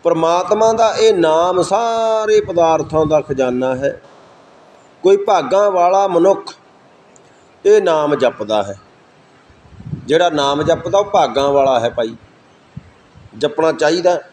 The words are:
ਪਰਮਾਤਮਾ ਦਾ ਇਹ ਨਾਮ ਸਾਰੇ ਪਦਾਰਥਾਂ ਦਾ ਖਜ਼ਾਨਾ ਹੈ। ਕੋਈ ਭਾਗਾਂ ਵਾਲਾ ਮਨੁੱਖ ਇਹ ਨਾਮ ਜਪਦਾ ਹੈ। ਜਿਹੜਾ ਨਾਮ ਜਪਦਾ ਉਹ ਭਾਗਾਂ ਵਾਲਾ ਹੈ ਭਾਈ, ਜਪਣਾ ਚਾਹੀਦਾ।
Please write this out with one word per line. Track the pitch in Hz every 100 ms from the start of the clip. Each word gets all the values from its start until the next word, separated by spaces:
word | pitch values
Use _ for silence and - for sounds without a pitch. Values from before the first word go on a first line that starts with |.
ਪਰਮਾਤਮਾ | 170 165 165 175 185 214 226
ਦਾ | 220 220 196
ਇਹ | 220
ਨਾਮ | 196 165 160 175 185
ਸਾਰੇ | 170 196 233 226 226 220 214 214
ਪਦਾਰਥਾਂ | 208 175 165 160 156 160 151
ਦਾ | 156
ਖਜ਼ਾਨਾ | 139 135 127 123 131 131
ਹੈ। | 139 - - - - - - - - - _ _
ਕੋਈ | - 196
ਭਾਗਾਂ | 196 190 135 190 208
ਵਾਲਾ | 185 175 196 196
ਮਨੁੱਖ | 170 185 190 - - _ _ _ _ _ _ _ _ _ _ 196
ਇਹ | 214
ਨਾਮ | 185 156 147 143
ਜਪਦਾ | 123 - 107 107
ਹੈ। | 101 101 _ _ _ _ _ _ _ _ _ - - - -
ਜਿਹੜਾ | 156 175
ਨਾਮ | 147 143 143
ਜਪਦਾ | 151 165 180 196
ਉਹ | 202
ਭਾਗਾਂ | 196 143 123 139
ਵਾਲਾ | 139 135 127
ਹੈ | 117
ਭਾਈ, | 120 113 113 - _ _ _ _ - - _ _ - - 110
ਜਪਣਾ | 147 - 160
ਚਾਹੀਦਾ। | 160 156 170 175 170 -